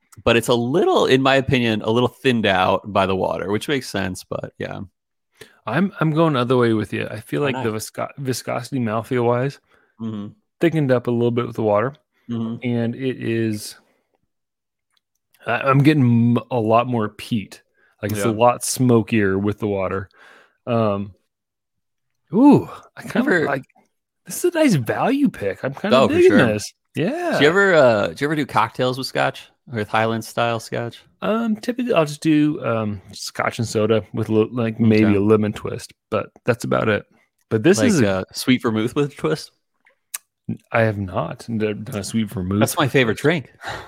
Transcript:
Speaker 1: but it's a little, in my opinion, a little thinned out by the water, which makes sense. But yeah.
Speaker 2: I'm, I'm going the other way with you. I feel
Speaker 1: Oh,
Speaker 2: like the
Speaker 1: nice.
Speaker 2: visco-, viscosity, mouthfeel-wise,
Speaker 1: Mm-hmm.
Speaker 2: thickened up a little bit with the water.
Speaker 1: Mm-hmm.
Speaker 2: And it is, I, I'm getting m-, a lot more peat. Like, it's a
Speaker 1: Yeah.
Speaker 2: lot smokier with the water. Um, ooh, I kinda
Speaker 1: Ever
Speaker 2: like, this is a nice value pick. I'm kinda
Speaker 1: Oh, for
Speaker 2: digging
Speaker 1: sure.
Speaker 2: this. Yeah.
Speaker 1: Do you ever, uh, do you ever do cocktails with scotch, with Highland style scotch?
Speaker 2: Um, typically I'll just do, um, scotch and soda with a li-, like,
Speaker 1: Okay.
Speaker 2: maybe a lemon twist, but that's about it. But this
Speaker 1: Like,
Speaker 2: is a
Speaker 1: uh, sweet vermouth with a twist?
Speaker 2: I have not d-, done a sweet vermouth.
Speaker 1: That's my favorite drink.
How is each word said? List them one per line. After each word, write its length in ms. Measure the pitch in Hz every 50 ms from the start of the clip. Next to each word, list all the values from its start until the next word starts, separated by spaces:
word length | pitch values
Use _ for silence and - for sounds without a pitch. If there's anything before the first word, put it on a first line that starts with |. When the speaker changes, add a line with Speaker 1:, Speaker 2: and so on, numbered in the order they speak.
| _ _ - -
Speaker 1:
but 140 | - 123 117
it's 120 | 117 110 -
a 60 | 123
little, 520 | 120 117 123 139 185 240 370 359 240 -
in 160 | - 127 131
my 120 | 135 135 135
opinion, 460 | 135 131 - 139 123 120 117 110 107
a 80 | - 110
little 180 | 110 123 123 117
thinned 360 | - _ - 135 123 117 104
out 460 | 104 95 92 92 98 98 92 - 107
by 140 | 95 104 95
the 100 | 92 95
water, 340 | 92 95 82 82 85 85 92
which 160 | 104 107 - -
makes 200 | 147 131 - -
sense. 340 | - 98 95 92 90 -
But 300 | - - - - - - - -
yeah. 220 | 104 92 98 98 98 - _ _ _ _ _ _ _ _ _ - - - _ _ _
Speaker 2:
I'm, 260 | 107 117 156 196 185 - -
I'm 120 | 170 160
going 220 | 147 156 170 160 147
the 60 | 123
other 180 | 123 120 131 123
way 160 | 120 117 113
with 180 | 107 104 -
you. 160 | - 107 104 -
I 100 | 113 110
feel 200 | - - 147 147
Speaker 1:
Oh, 40 | 147
Speaker 2:
like 180 | 139 127 131 123
the 80 | 113
Speaker 1:
nice. 180 | 107 110 - -
Speaker 2:
visco-, 220 | - - 117 120 - -
viscosity, 600 | 143 127 123 - - - 123 123 123 - 139 131
mouthfeel-wise, 800 | 120 110 107 113 107 - 131 123 120 120 120 120 131 139 - - _ _ _ _ _ _ _ -
Speaker 1:
Mm-hmm. 320 | 113 113 110 104 101 107 - _ _ _ _ -
Speaker 2:
thickened 320 | - 165 151 160 147 127
up 140 | 127 120 -
a 40 | 123
little 200 | 120 117 117 120
bit 160 | 117 120 120
with 100 | 117 117
the 60 | -
water. 320 | 113 107 104 104 113 135 143 _ _ _ _ _ _ -
Speaker 1:
Mm-hmm. 280 | 117 117 113 113 120 117 - 123
Speaker 2:
And 260 | 120 117 117 113 117
it 220 | 117 135 131 120 -
is, 540 | 123 113 113 113 113 110 107 104 - - - - _ _ _ _ _ _ _ _ _ _ _ _ _ _ _ _ _ _ _ _ _ _ _ _ _ _ _ _ _ _ _ _ -
I, 80 | - 117 117
I'm 180 | - 135 131 139
getting 580 | 131 151 156 147 127 120 120 117 117 120 120
m-, 60 | 120 - -
a 100 | 131 123
lot 260 | 107 110 113 117 120
more 220 | 127 123 117 107 104
peat. 540 | - - - - 123 107 95 - - - _ _ _ _ _ _ _ _
Like, 100 | - 101
it's 120 | 107 104 101
a 40 | 117
Speaker 1:
Yeah. 60 | 107
Speaker 2:
lot 280 | 107 117 123 123 127 -
smokier 720 | - - - 131 123 120 113 104 - 117 110 101 95 95 98
with 200 | 101 104 98 -
the 80 | 107 104
water. 400 | 101 95 95 90 95 98 98 - _ _ - - - - _ _ _ _ _
Um, 480 | 123 120 117 113 107 101 101 101 101 - _ _ _ _ _ _ _ _ _ _ _ _ _ _ _ _ _ _ _ _ _ _ _
ooh, 360 | - 208 269 294 233 127 - - - - - - _
I 60 | -
kinda 160 | - - - 214
Speaker 1:
Ever 260 | 254 - 185 170 143
Speaker 2:
like, 180 | 139 139 135 135 _ _ _ _ _ _ _ _ _ _ _ _
this 180 | - - - -
is 100 | 359 -
a 40 | 320
nice 160 | 311 277 196
value 540 | 139 110 - 107 117 147 196 269 285 285 196
pick. 340 | - - 104 98 92 - -
I'm 100 | 131 139
kinda 220 | - - 202 165 131
Speaker 1:
Oh, 100 | 131 -
for 60 | 294
Speaker 2:
digging 160 | 359 349 370
Speaker 1:
sure. 160 | - 202 135
Speaker 2:
this. 260 | 113 107 104 - - - _ _ _ -
Yeah. 420 | - 151 214 294 349 349 330 240 156
Speaker 1:
Do 60 | 143
you 40 | 151
ever, 240 | 175 202 202 196 175
uh, 320 | 156 135 123 113 101 101 87
do 60 | 80 -
you 80 | 143 147
ever 80 | 160
do 100 | 151 135
cocktails 500 | - - 107 107 117 - - 127 127 127 135
with 80 | 127
scotch, 440 | - - 135 135 135 - - - - _ _ _
with 220 | - 127 110 104 -
Highland 360 | - 110 113 113 113 113 110
style 340 | - - - 120 117 117 113
scotch? 420 | - - 123 120 120 117 - - - _ _ _
Speaker 2:
Um, 340 | - 190 214 226 233 226 214
typically 360 | 208 - - 240 262 247 247
I'll 120 | 226 170 156
just 160 | 147 147 -
do, 420 | - 160 151 151 151 151 147 - -
um, 360 | 123 117 113 110 104 104 95 - -
scotch 460 | - - - - - - - - - -
and 100 | 117 110
soda 360 | - 110 107 107 113 110 101 - -
with 140 | 113 107 -
a 40 |
li-, 160 | 110 107 110 -
like, 240 | 120 123 113 113 113
Speaker 1:
Okay. 80 | - 120
Speaker 2:
maybe 300 | 110 110 107 107 107 101
a 60 | 98
lemon 320 | 101 107 110 107 107 104
twist, 400 | 104 - - - 107 - - - _ _ _ -
but 200 | 110 98 - - - _ -
that's 200 | - 117 - -
about 240 | 127 127 127 - 110
it. 160 | 104 - - _ _ _ _ _ _ _ _ -
But 120 | 113 110
this 160 | 107 160 202 156
Speaker 1:
Like, 100 | 214 240
Speaker 2:
is 120 | 202 151
a 80 | 113 98
Speaker 1:
uh, 140 | 95 92 92 -
sweet 300 | - - - 135 127 117
vermouth 320 | - 120 110 110 110 113 -
with 160 | 147 143 139
a 20 | -
twist? 360 | - - 156 156 - - - _ _ _ _ _ _ _ _ _ _ _ _ - - _ _ _ _ _ - 117 - _ _
Speaker 2:
I 80 | - 117
have 160 | 113 113 101 104
not 480 | 101 95 95 113 - 165 139 - -
d-, 260 | - 113 107 107 107 104
done 260 | 104 107 - - 101
a 40 | 95
sweet 240 | - - 113 110 101
vermouth. 300 | - 98 92 92 101 104
Speaker 1:
That's 160 | 131 - -
my 120 | 170 151 123
favorite 300 | - 139 127 110 98 -
drink. 340 | - 147 175 156 117 - _ _ - - - - -